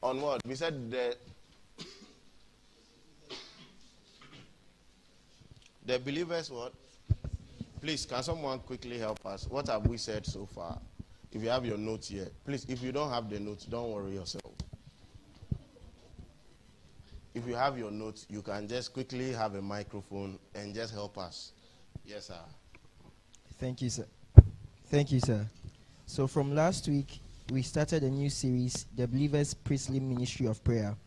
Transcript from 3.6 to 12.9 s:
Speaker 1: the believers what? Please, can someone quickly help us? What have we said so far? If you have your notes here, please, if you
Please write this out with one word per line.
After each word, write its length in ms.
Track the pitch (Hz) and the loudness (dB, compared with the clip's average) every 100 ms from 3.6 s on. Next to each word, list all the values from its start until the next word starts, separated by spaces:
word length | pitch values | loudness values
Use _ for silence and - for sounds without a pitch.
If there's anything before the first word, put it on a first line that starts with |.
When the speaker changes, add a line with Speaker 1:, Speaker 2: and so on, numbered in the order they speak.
| - - - - - - - - - - - - - - - - - - - - - - - | -20 -20 -20 -20 -20 -20 -20 -20 -20 -20 -20 -20 -20 -20 -20 -20 -20 -20 -20 -20 -20 -18 -2
Speaker 1:
the 140 | 127 | 0
believers 520 | 127 143 170 170 156 | 0 -2 0 -2 -4
what? 220 | 127 123 - - - - - - - - - - - | -8 -8 -10 -20 -20 0 0 0 -10 -10 -12 -12 -8
Please, 240 | 147 151 - | -4 -2 -2
can 160 | 123 | -2
someone 360 | 131 165 143 131 | -2 -2 -2 -4
quickly 380 | - 127 123 120 | -4 -10 -6 -4
help 280 | 110 107 - | -2 -2 -6
us? 220 | 98 - | -6 -4
What 180 | 131 147 | -4 0
have 200 | 110 110 | 4 4
we 100 | 117 | 2
said 280 | - 107 98 | -2 -4 -4
so 200 | - 98 | -6 -8
far? 340 | - 85 - - - - - - | -8 -8 -8 -10 -16 -16 -16 -10
If 120 | 110 | -4
you 60 | 113 | 2
have 160 | 127 123 | 2 2
your 120 | 104 | -2
notes 320 | 107 110 - | -2 -4 -6
here, 180 | 98 92 - - | -8 -8 -10 -6
please, 200 | 135 - | -6 -4
if 140 | 127 | -4
you 100 | 127 | -2